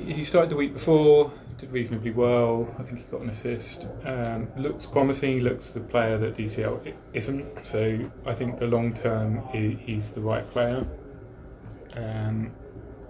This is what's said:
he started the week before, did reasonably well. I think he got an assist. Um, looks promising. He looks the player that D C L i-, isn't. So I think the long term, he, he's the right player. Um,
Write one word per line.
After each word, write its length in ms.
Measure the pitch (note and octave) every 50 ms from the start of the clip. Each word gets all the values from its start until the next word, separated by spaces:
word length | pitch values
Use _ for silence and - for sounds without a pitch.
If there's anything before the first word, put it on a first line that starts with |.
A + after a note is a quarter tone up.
| - - D3+
he 120 | D3+ D3
started 260 | - - F3 E3 D#3
the 60 | D#3
week 160 | C#3+ C#3+ C#3 -
before, 560 | - - D#3+ D#3+ D3+ D3+ D3+ D3 D3 D3 D3 - - - - - -
did 120 | - C3
reasonably 400 | B2+ B2+ A#2+ A#2 A#2+ A2 G#2+ A#2
well. 560 | G#2+ A#2 A#2+ A#2+ A#2+ A#2+ A#2+ A#2 A#2 A#2 A#2 - - -
I 20 | A#2+
think 160 | A#2+ B2 A#2
he 60 | -
got 160 | - - -
an 80 | - A#2
assist. 560 | G#2 - - B2 A#2+ A2+ - - - - - - - - -
Um, 440 | C3+ C3 B2 A#2+ A#2 A2+ A2+ A2+ A2+ -
looks 280 | C3 C3+ D3 D3+ - -
promising. 480 | - - D3 C3+ C#3 C#3 - - C3+ C3
He 60 | C3
looks 280 | B2 B2 - - - -
the 100 | - A#2
player 400 | G#2 - - A#2+ A2+ A2+ A2 G#2+
that 180 | A2 A2 G#2+
D 120 | - G#2+ G#2+
C 160 | G#2+ - G#2+
L 160 | G#2+ A#2 B2+ -
i-, 100 | - - - - - -
isn't. 320 | B2+ G#2+ B2+ C#3 C#3 C#3+ - - - -
So 460 | - - G#2+ A2 A2 A2 A2 B2+ - - - -
I 80 | - A#2+
think 240 | - B2+ A#2+ B2 -
the 80 | A#2+
long 260 | A#2+ A#2 A#2 A#2 A#2+ A2+
term, 480 | - - A#2 A2+ A2 A2 A2 G#2+ A2 A2 - -
he, 260 | A2+ G#2+ G#2+ A2 - -
he's 240 | A#2+ A2 G#2+ G#2+ G#2+
the 100 | - A2+
right 300 | G#2+ A2 A2 A#2 A2+ -
player. 340 | - B2 A#2+ A#2+ B2 C3 B2+ - - - - - - - - - - - - - - - - - - - - - -
Um, 540 | A#2+ A2+ A2 A2 A2 A2 A2 A2 A2 A2 A2 - - - - - - - - - - -